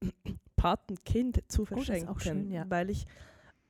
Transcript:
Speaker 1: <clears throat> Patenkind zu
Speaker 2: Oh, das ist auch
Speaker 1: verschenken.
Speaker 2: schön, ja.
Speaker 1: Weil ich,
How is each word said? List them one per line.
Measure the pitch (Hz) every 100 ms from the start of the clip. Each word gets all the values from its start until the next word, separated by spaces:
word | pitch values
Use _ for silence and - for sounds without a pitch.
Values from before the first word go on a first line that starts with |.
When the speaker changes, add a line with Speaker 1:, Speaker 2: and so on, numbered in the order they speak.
Speaker 1:
<clears throat> | 185 - - - - -
Patenkind | 170 208 - 185 - 226 254 - -
zu | 226
Speaker 2:
Oh, | 208 233
das | 269
ist | 180 165
auch | 160
Speaker 1:
verschenken. |
Speaker 2:
schön, | 180 170 202
ja. | 170 185
Speaker 1:
Weil | 175 185
ich, | 202 - - - - - _